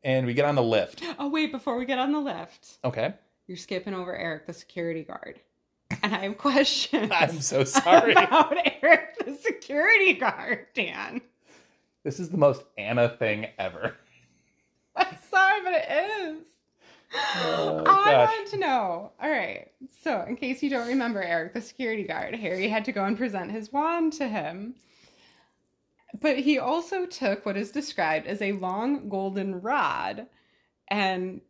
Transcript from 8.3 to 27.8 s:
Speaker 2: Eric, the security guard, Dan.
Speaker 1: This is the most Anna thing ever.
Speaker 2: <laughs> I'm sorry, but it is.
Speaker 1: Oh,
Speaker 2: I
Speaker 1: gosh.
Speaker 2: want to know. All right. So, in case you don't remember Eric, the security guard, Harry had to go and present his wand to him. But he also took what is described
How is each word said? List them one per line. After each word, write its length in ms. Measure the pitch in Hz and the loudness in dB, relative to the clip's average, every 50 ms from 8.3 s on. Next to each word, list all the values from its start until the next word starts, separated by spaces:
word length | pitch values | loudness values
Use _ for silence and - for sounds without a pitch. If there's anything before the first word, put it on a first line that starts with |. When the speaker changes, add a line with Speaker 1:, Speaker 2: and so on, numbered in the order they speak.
| - 320 302 - 294 311 339 294 - - - | 6 6 6 6 2 0 0 0 -2 2 6
Speaker 2:
Eric, 420 | 320 339 330 - - - - - | 6 6 6 6 -6 -8 -8 -8
the 80 | - 285 | -8 -8
security 760 | - - 453 - - - - 269 294 320 403 453 415 381 370 311 | -6 -4 -6 -6 -6 -8 -4 0 2 4 6 6 6 6 4 2
guard, 540 | - 262 214 - - 175 - 233 - - _ _ | 2 0 -2 -2 -2 -6 -6 -6 -6 -6 _ _
Dan. 460 | - 202 170 - - 101 - - 254 - _ _ _ _ _ - - _ _ _ _ _ _ _ _ _ | -6 -6 -6 -6 -8 -10 -8 -8 -12 -12 _ _ _ _ _ -20 -20 _ _ _ _ _ _ _ _ _
Speaker 1:
This 160 | 147 131 - | -8 -6 -6
is 100 | 180 156 | -8 -6
the 80 | 180 | 0
most 260 | 180 147 143 131 131 - _ _ | 4 4 4 4 2 -6 _ _
Anna 320 | - 101 104 117 120 120 120 | -10 -6 -2 2 2 2 2
thing 380 | 120 - 123 110 104 104 113 - - | 2 0 0 0 0 -2 -4 -10 -8
ever. 380 | - 98 92 87 82 107 110 - - _ _ _ _ _ _ _ _ _ | -6 -6 -6 -6 -6 -6 -8 -8 -8 _ _ _ _ _ _ _ _ _
Speaker 2:
<laughs> 500 | _ _ _ _ _ _ _ _ _ _ | _ _ _ _ _ _ _ _ _ _
I'm 220 | - 370 381 - - - - | -2 -2 -2 -2 -14 -14 0
sorry, 320 | - 370 381 381 415 415 370 | 4 4 6 6 4 2 0
but 100 | 370 359 | 0 0
it 380 | 311 - - 262 294 349 415 440 415 | 0 0 0 -2 -2 0 -2 -4 -6
is. 160 | 370 320 311 320 330 _ - _ _ _ _ _ _ - - _ _ _ - | -6 -8 -8 -12 -16 _ -20 _ _ _ _ _ _ -20 -20 _ _ _ -6
Speaker 1:
Oh, 640 | - - - - 180 - 80 - 82 80 78 78 80 | -4 -4 -2 -2 -2 -2 -2 0 0 0 0 -2 0
Speaker 2:
I 300 | 80 - - 392 403 415 | 4 6 6 6 8 8
Speaker 1:
gosh. 180 | - - - 440 453 | 8 8 8 6 4
Speaker 2:
want 100 | 440 403 403 | 0 -4 -6
to 60 | 415 | -4
know. 540 | 392 381 311 262 247 214 185 170 170 202 226 _ _ | -2 0 2 2 0 0 0 -4 -6 -8 -12 _ _
All 80 | - 302 | -4 -2
right. 420 | 311 247 185 - - - - - _ _ 262 269 _ - - | -2 -2 -2 -4 -8 -12 -14 -18 _ _ -20 -20 _ -8 -4
So, 200 | 330 262 196 170 | -2 -2 -2 -2
in 80 | 196 240 | -4 -6
case 260 | - - 247 262 254 | -6 -4 -6 -4 -2
you 80 | - 285 | -2 -2
don't 180 | 277 247 233 | -2 -2 -2
remember 340 | 240 254 269 240 240 226 196 190 | 0 0 0 0 0 -2 -2 -2
Eric, 300 | 170 170 165 160 180 - | 0 0 0 -2 -2 -6
the 60 | - | -8
security 420 | - - - - 262 226 220 214 202 | -8 -8 -10 -6 -4 -4 -2 -4 -4
guard, 320 | - - - - - - | -4 -4 -6 -4 -6 -8
Harry 320 | 233 214 170 180 185 190 | -6 -4 -4 -2 0 0
had 180 | 202 214 220 214 | 0 0 0 -2
to 60 | 262 | -2
go 140 | 247 202 196 | -2 -2 0
and 120 | 196 220 | 0 0
present 340 | 208 247 240 202 190 175 - | -2 -2 -4 -4 -6 -6 -6
his 200 | 208 220 214 214 | -8 -8 -10 -4
wand 420 | 262 277 302 330 339 339 330 320 302 | -2 -2 0 0 0 0 0 0 0
to 140 | 311 285 | -2 -4
him. 480 | 240 214 208 151 151 170 185 202 233 254 - _ _ _ _ _ _ _ _ _ _ _ _ _ _ _ _ _ _ _ _ _ _ _ _ _ _ - 208 | -4 -2 -4 -4 -6 -8 -8 -12 -12 -14 -16 _ _ _ _ _ _ _ _ _ _ _ _ _ _ _ _ _ _ _ _ _ _ _ _ _ _ -14 -2
But 180 | - 311 269 262 | 0 0 2 2
he 200 | 269 285 302 262 | 4 2 2 2
also 460 | - 247 294 339 339 339 403 370 359 | 2 0 -2 -2 -2 -4 -4 -4 -4
took 400 | 359 - - 262 208 196 202 - | -6 -6 -4 -2 -2 -2 -2 -2
what 120 | 208 190 | -4 -4
is 140 | 202 202 202 | -4 -6 -4
described 560 | - 294 | -6 -8